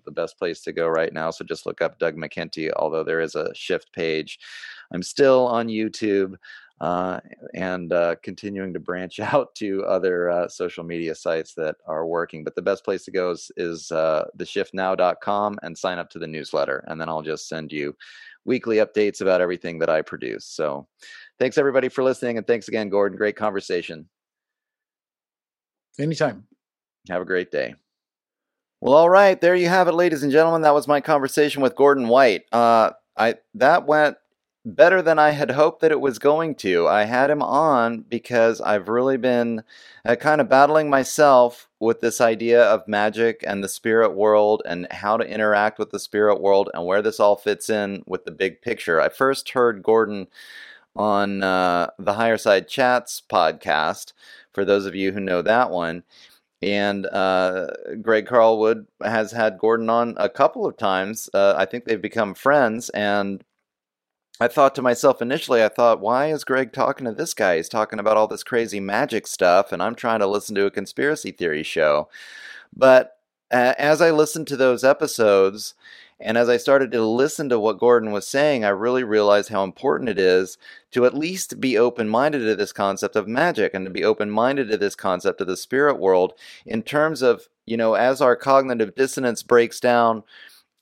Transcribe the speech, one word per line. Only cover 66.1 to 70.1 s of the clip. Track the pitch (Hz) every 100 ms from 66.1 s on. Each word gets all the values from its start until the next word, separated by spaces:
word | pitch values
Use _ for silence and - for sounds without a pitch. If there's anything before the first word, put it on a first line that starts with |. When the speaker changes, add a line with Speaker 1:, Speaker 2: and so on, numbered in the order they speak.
| 127 151
Speaker 1:
is | 151 -
Greg | 131 131
talking | 135 131 139 123
to |
this | 104 165
guy? | - 98 82
He's | 85
talking | 113 107 107
about | 104 107
all | 107
this | 107
crazy | - 120 113 101
magic | 98 104 143 110 -
stuff, | - 90 92 -
and | 87
I'm | 98 120
trying | 120